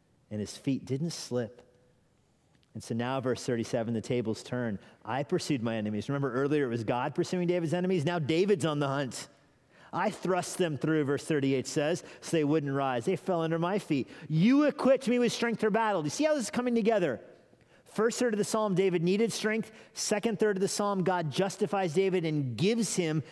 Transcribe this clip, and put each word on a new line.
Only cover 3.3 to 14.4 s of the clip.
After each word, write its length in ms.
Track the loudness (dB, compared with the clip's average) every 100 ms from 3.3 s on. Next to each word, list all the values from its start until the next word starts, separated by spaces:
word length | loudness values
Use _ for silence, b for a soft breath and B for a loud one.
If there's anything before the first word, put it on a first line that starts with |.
| -2
thirty-seven, 500 | -2 -2 0 -2 -2
the 80 | -2
tables 400 | -2 -2 -2 -4
turn. 380 | -6 -4 -4 -6 B B -6
"I 160 | -6
pursued 400 | -2 -2 0 -2
my 140 | -2 -2
enemies." 340 | -2 -4 -2
Remember 240 | -2 -2
earlier 320 | 0 0 0 0
it 40 |
was 140 | -2
God 300 | -2 -2 -2
pursuing 340 | -2 -2 0 0
David's 280 | 0 0 0
enemies? 280 | 0 0
Now 140 | 0 0
David's 480 | 2 2 4 2 2
on 140 | 0
the 80 | 0
hunt. 400 | 0 -4 -6 -14 -18 _ _ _ B B
"I 160 | -4 -2
thrust 480 | -2 0 0 0 0
them 200 | 0 0
through," 240 | 2 2
verse 200 | 2 0 0
thirty-eight 420 | 0 2 0 0
says, 360 | 0 0 0 -4 B
"so 160 | -2 0
they 60 |
wouldn't 300 | 2 2 0
rise. 320 | 0 0 0 -2
They 120 | -2
fell 260 | 0 0
under 160 | 0 0
my 180 | 0 -2
feet. 320 | 0 -2 -2 B B
You 360 | 4